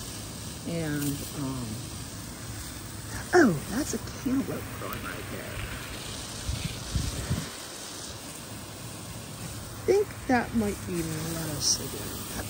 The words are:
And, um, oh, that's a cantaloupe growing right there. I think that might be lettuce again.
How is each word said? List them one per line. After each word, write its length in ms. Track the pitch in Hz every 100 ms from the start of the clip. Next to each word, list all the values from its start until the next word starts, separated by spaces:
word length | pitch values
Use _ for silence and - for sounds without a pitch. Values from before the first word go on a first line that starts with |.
| - - - - - - -
And, 480 | 170 156 147 143 143 - 151
um, 280 | 135 131 113 104 - - - - - - - - - - - - - - -
oh, 220 | 359 262 151 -
that's 220 | 214 302
a 40 | -
cantaloupe 640 | - - 254 269 202 - - -
growing 220 | - -
right 240 | - - -
there. 200 | - - - - - - - - - - - - - - - - - - - - - - - - - - - - - - - - - - - - - - - - - - - - -
I 20 |
think 220 | - 392 403 - -
that 260 | 247 -
might 220 | 233 208 - 196
be 80 | 175 160 156 160
lettuce 420 | 165 160 143 - -
again. 680 | - - - - - - -